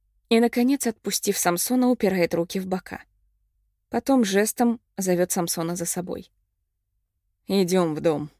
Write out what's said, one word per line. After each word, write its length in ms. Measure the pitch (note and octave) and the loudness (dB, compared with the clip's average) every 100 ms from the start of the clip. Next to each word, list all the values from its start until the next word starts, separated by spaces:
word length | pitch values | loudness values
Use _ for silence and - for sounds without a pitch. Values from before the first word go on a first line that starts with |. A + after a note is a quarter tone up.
| _ _ - | _ _ 0
И, 100 | A3+ | 4
наконец, 480 | A#3 A#3+ B3 C#4 A#3+ | 4 2 2 2 -2
отпустив 500 | - G3+ - - G3 | -4 -6 -4 -2 0
Самсона, 520 | F3+ F3 - B3+ B3 | 0 0 0 2 2
упирает 440 | B3 G3 F#3+ E3+ | 2 2 2 0
руки 260 | E3+ E3+ F#3+ | 0 -2 -4
в 80 | F#3 | -4
бока. 360 | F#3 - - - _ _ _ _ _ _ _ - | -6 -6 -16 -16 _ _ _ _ _ _ _ -8
Потом 340 | A#3+ - C4+ | -6 2 2
жестом 560 | G3+ G3 G#3+ - A#3+ A3+ _ - | 4 2 0 0 0 0 _ -6
зовет 340 | F#3 F3 F3+ | 0 2 2
Самсона 440 | G3 E3+ - E3 F3 | 0 -2 -4 -4 -4
за 100 | E3+ | -6
собой. 460 | F#3 F3+ - - _ _ _ _ _ _ _ _ _ _ _ - | -6 -8 -10 -14 _ _ _ _ _ _ _ _ _ _ _ -2
«Идем 480 | G3 F3 F#3 E3+ D3+ | 0 2 2 2 0
в 60 | |
дом», 300 | D#3+ C#3+ D3+ | 0 -2 -4